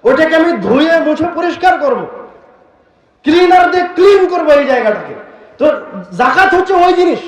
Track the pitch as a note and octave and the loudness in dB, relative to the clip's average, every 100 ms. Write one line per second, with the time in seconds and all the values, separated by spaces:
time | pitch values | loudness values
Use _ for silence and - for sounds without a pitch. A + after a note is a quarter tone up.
0 | A#3+ C4 D#4+ D#4+ E4 E4 F#3+ B3 D#4+ E4 | 0 0 2 2 0 -2 -2 0 2 0
1 | D4 D4+ E4+ E4 E4+ - F4+ F4 C#4+ A3 | 0 -2 -4 -4 -6 0 0 0 -2 -4
2 | E3+ - - - _ _ _ _ _ _ | -8 -14 -20 -20 _ _ _ _ _ _
3 | _ _ - E4+ F4+ F#4 F4+ F4+ F4+ - | _ _ -2 2 4 4 4 0 -4 2
4 | F#4+ G4 F4+ F4 D#4 C#4+ C4 B3+ A3 - | 4 4 2 -2 2 2 2 -2 -2 -4
5 | - - - - - - D4 C4+ - G3 | -8 -16 -20 -20 -20 -4 -2 -2 -8 -16
6 | F3 F3 B3 D4 F#4+ F4+ F#4 F#4+ F4+ F4 | -16 -4 -2 2 2 0 0 2 2 2
7 | F4 A#3+ | 0 -2